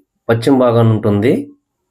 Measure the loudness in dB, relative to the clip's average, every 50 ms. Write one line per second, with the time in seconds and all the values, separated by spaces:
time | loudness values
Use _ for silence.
0 | _ _ _ _ _ -4 -4 -2 0 0 0 2 2 2 2 2 2 2 0 0
1 | -2 -2 -2 0 0 0 -2 -2 -6 -12 -18 _ _ _ _ _ _ -20